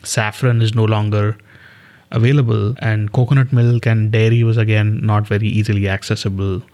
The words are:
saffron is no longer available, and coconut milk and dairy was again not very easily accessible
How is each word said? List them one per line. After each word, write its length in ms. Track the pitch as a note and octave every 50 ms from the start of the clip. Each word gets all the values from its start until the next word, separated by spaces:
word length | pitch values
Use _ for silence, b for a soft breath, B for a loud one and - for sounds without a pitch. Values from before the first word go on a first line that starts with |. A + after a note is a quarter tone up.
| -
saffron 580 | - - - A2 G#2+ G#2 - - B2+ A#2+ A2+ A2+
is 120 | A2 G#2+
no 100 | A#2 A2
longer 520 | G#2+ A2 G#2+ G#2+ G#2 G#2 G#2 G#2 G#2 G#2+ B B B B B B B B B B B B B B B -
available, 600 | A#2 A2 A#2+ C#3 D3 B2+ A2+ A2+ G#2+ G2+ G#2 B2+ -
and 320 | - A2+ G#2+ G#2+ G#2+ G#2+ -
coconut 400 | C3 B2+ - C#3+ C3+ C3 B2+ -
milk 340 | A#2+ A#2+ A#2+ A#2+ A#2 -
and 240 | A#2+ A2+ A2 G#2+ G#2+
dairy 320 | A2 A2 A2 A2+ A2+ A#2 A#2
was 140 | A2+ A2+
again 440 | A#2 A2 G#2+ G#2+ G#2+ G#2 G#2+ G#2+ -
not 260 | - G#2+ G#2+ G#2 G#2
very 200 | - G#2 G2+ G#2
easily 420 | G#2+ - G#2+ G#2 G#2+ G#2 G2+ G2 F#2+
accessible 760 | F#2+ G2 - - A2 - - G#2 G2 F#2+ G2 G2 F#2+ A2+ A#2 -